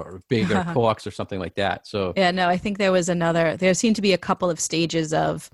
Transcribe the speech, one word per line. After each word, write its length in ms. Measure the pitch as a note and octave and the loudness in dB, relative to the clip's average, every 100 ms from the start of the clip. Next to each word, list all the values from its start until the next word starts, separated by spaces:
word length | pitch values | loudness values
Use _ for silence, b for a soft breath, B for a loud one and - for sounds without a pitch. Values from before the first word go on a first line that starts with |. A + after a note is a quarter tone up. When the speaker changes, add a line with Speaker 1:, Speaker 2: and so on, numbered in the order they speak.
Speaker 1:
or 200 | D#2 F#2 - | -6 -12 -2
bigger 340 | A#2 - G2+ | 0 2 0
Speaker 2:
<laughs> 100 | E3+ | 0
Speaker 1:
corks 320 | D3+ A2+ G#2+ G2+ | 0 2 0 -6
or 40 | |
something 280 | - G2+ F#2+ | -10 -8 -6
like 140 | E2+ | -6
that. 320 | - G2 - - | -2 -2 -2 -6
So 260 | G#2 F#2 | -4 -2
Speaker 2:
Yeah, 160 | F#3+ F3+ | 2 0
no, 160 | F#3 F3+ | 2 0
I 120 | F3+ | 0
think 180 | G#3+ G3 | -2 0
there 160 | G3 | 2
was 160 | F#3 F3 | 2 2
another, 480 | F3 E3 E3 E3 - | 0 2 2 0 2
there 160 | F#3 | 2
seemed 240 | F3+ A#3 G#3+ | 2 2 2
to 60 | |
be 100 | G3+ | 2
a 60 | F3+ | 2
couple 320 | - F#3+ F#3 | 0 -2 0
of 100 | D#3+ | -2
stages 540 | - D#3+ E3 E3 D#3 | -2 -2 0 0 0
of 340 | D#3 D#3 D#3+ - | 0 0 -2 -4